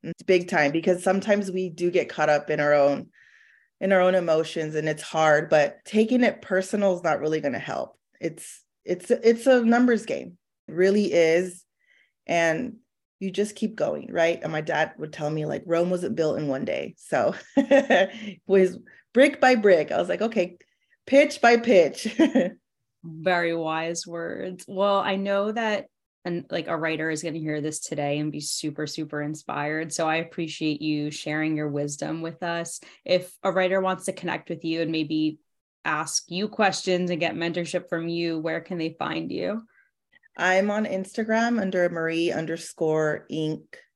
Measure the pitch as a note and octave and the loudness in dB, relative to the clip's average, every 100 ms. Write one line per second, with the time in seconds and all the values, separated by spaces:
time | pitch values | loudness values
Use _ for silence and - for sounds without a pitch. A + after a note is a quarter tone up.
0 | D#3+ E3+ - F#3 F3 F3 D3 D#3+ D#3+ F3+ | -10 -10 2 2 4 2 2 2 2 2
1 | F#3+ F#3+ F#3+ G#3 F#3+ F#3 F#3 D#3 F3 F3 | 2 0 2 0 0 -4 -6 -2 0 0
2 | D3 - D3+ D3 - D3+ D3 D3 C#3+ C#3 | 0 0 2 2 2 0 4 6 4 2
3 | - _ _ _ _ _ _ _ F#3+ F#3+ | -6 _ _ _ _ _ _ _ 2 4
4 | F#3 F#3 F3 D#3+ D#3+ - D#3 D#3 D#3 D#3 | 4 2 2 0 0 -4 -4 -4 -4 -4
5 | - D#3+ D#3 D3 D3+ D#3 C#3+ - - G#3+ | -4 2 4 4 6 4 4 -2 -4 0
6 | A3 B3 A#3+ - - F#3+ F#3+ G#3+ G3+ F3 | 2 4 2 0 -2 -2 0 0 2 2
7 | F3 D3+ D3+ D#3 D3 A#2 - G2+ B1+ _ | 0 0 0 -2 -2 -4 -6 -6 -8 _
8 | _ _ E3 D#3 - - _ _ - F3 | _ _ -8 -8 -18 -20 _ _ -8 -8
9 | - A#3 A3+ A#3 C4+ B3+ A3+ A#3 B3 A3+ | -2 2 4 4 4 4 6 4 4 2
10 | - C#2+ - - _ _ - D#3 F#3 G#3 | 0 -8 -8 -18 _ _ -12 2 4 4
11 | G3+ E3+ D#3+ E3 F#3 F3+ _ _ _ _ | 2 4 4 4 0 -10 _ _ _ _
12 | _ _ - E3+ E3+ D#3+ - - _ _ | _ _ -2 0 2 0 -4 -10 _ _
13 | _ _ G3 F#3 G#3 - A3 A3 D3 D3+ | _ _ -8 -4 -4 -2 -6 -2 -4 -4
14 | C3 - E3 E3+ D#3+ D#3 D#3 D3+ D#3 - | -6 0 0 0 -4 -6 -2 -2 -2 -4
15 | D#3 D#3 D3+ D#3 D3+ D3 F#3 E3 F3 F3+ | -12 -6 -4 -4 -4 -6 -2 0 2 0
16 | F3 D#3 D#3 G2+ D3+ C3+ - - - - | -4 0 0 0 -2 -4 -4 -4 -6 -12
17 | - D3+ A#2 - - - - C4+ C4+ F3+ | -4 0 0 -2 -4 -2 4 4 6 4
18 | F#3+ A3 G#3+ F#3 - F#3+ F#3 F3+ - _ | 2 -2 -14 -14 2 4 4 0 -18 _
19 | _ A#3 C#4+ - C4 B3 G3+ F3 D3+ - | _ 4 4 6 4 6 6 6 4 -2
20 | F3 F3+ A3 A3 F3 - _ _ _ _ | 0 0 -2 0 -2 -4 _ _ _ _
21 | - C4+ D4 - A#3 A#3 A#3 G3 D#3 - | 4 6 6 4 4 6 6 6 6 2
22 | A3 - D#4+ A3+ F3+ - _ _ _ _ | -8 2 4 4 0 -4 _ _ _ _
23 | E3 D#3+ D#3+ F3 E3+ E3 D#3+ D#3+ E3 E3+ | -16 -6 0 2 0 -2 -2 -4 -4 -8
24 | F3 E3+ E3 - F#3+ F#3 - F#3+ G3+ G3 | -10 -10 -10 -8 -10 -12 -10 -2 2 2
25 | G3 F#3+ G3 G3+ G#3 A3 A3 G#3 F#3+ _ | 2 -2 0 0 0 -2 -2 -2 -6 _
26 | _ _ F3+ E3+ - - D3+ D#3+ D#3+ D#3 | _ _ -6 -6 -4 -8 -4 -4 -2 -2
27 | D#3+ D#3 E3+ D#3+ D#3 D3+ D3+ D#3 - D3+ | -4 -4 -6 -6 -6 -4 -4 -8 -8 -4
28 | C#3+ D3 D3+ D3 D3 - D#3 D3 D3 - | -2 -2 -4 -6 -8 -6 -8 -6 -8 -8
29 | D3+ D3 D3 D#3 - C#3+ D3 D#3 D#3+ D3+ | -8 -6 -6 -8 -8 -6 -4 -4 -6 -4
30 | D#3+ D#3+ E3 - D#3+ D#3 D#3 D3 D#3 D3+ | -2 -2 -4 -6 -8 -4 -4 -2 -2 -2
31 | D3 D3 - D3+ D#3 D#3 D3+ C#3+ D3 C#3+ | -4 -6 -6 -2 -2 -2 -4 -4 -4 -6
32 | D#3 D#3+ E3 E3 F3 E3+ E3+ - - - | -6 -6 -8 -8 -6 -6 -6 -12 -16 -18
33 | - F3+ F3+ - G3 F#3 F#3 F#3+ F#3 F#3 | -2 0 -2 -4 -2 0 2 2 0 -2
34 | - F#3 F3 E3+ - E3 E3 E3 D#3+ D#3+ | -6 -6 -6 -6 -6 -8 -4 -2 -2 -2
35 | D3+ D#3 D#3 D#3 _ _ _ _ - D3+ | -2 0 -2 -4 _ _ _ _ -4 -4
36 | D#3 - - F3 G#3 G#3 G#3 - - F3+ | -4 -6 -6 -6 -6 0 0 0 -2 0
37 | F3+ F3 E3 - E3+ E3+ E3+ F3+ - E3+ | 0 -2 -4 -4 -4 -4 -4 -6 -6 -6
38 | E3 E3+ E3+ D#3+ D#3+ E3 D#3+ F3+ D#3+ D#3+ | -4 -4 -4 -4 -4 -6 -6 -6 -6 -6
39 | - D#3+ - - F3+ A3 A3+ _ _ _ | -6 -6 -6 -6 -4 -6 -10 _ _ _
40 | _ _ _ - F3+ F#3 G3+ G#3 G#3+ F#3+ | _ _ _ -4 0 2 2 -2 -2 -4
41 | F#3+ - A3 A3 A#3 A#3+ F#3+ F#3 F3 E3+ | -6 -6 -2 0 0 0 -2 0 0 0
42 | E3 E3 E3+ - D#3+ E3 - - D#3+ D#3 | -2 0 0 -2 -4 -6 -10 -4 0 2
43 | D#3 D3+ - D#3 D#3 D#3 - - _ | 0 -2 -6 -4 -4 -4 -10 -20 _